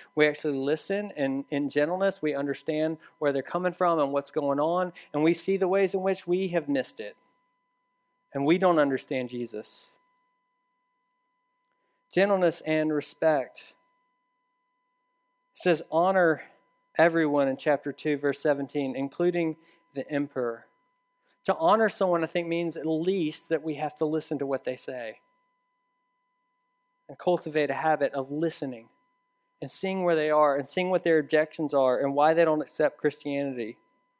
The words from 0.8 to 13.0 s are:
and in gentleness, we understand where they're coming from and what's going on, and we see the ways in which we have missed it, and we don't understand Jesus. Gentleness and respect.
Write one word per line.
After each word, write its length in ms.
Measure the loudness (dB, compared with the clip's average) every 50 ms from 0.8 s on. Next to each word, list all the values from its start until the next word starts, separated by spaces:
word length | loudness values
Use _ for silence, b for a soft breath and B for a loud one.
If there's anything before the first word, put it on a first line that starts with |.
| -2 -4 -4 -4 -4 -6 -4 -2
and 260 | -2 -2 -2 -4 -4 -4
in 200 | -2 -2 -2 0
gentleness, 520 | 0 0 0 0 0 0 0 -2 -2 -2
we 140 | -2 -2 -2
understand 640 | -2 -2 -4 -6 -6 -6 -4 -2 -2 -2 -2 -2 -6 B B B _
where 160 | 0 0 0
they're 80 | 0
coming 320 | -2 -4 -4 -2 -2 -2 0
from 260 | 0 2 2 2 2
and 140 | 2 0 0
what's 180 | -2 -4 -4
going 280 | -4 -2 0 0 0 0
on, 340 | 0 0 0 0 -2 -4 B B B B -2
and 100 | 0 2
we 100 | 2 2
see 240 | 2 0 -2 0 0
the 100 | 0 2
ways 260 | 2 2 2 2 0
in 100 | 0 -2
which 240 | -2 -2 -2 -2 -2
we 220 | 0 0 0 0
have 200 | -2 -2 -2 0
missed 300 | -2 -2 -2 -4 -10 -14
it, 180 | -14 -14 -14 _ _ _ _ _ _ _ _ _ _ _ _ _ _ _ _ _ _ _ _ _ _ _
and 140 | -6 -2 0
we 140 | 2 2 2
don't 180 | 4 4 4 4
understand 520 | 4 2 0 -2 -4 -6 -6 -6 -6 -6
Jesus. 600 | -8 -8 -8 -8 -10 -12 -14 -14 -16 -18 -20 -20 _ _ _ _ _ _ _ _ _ _ _ _ _ _ _ _ _ _ _ _ _ _ _ _ _ _ _ _ _ _ _ _ _ _ _ _ _ _ _ _ _ _ _ _ 0
Gentleness 480 | 2 2 4 2 2 2 2 0 -2
and 320 | -2 -2 0 0 2 0 0
respect. 800 | -2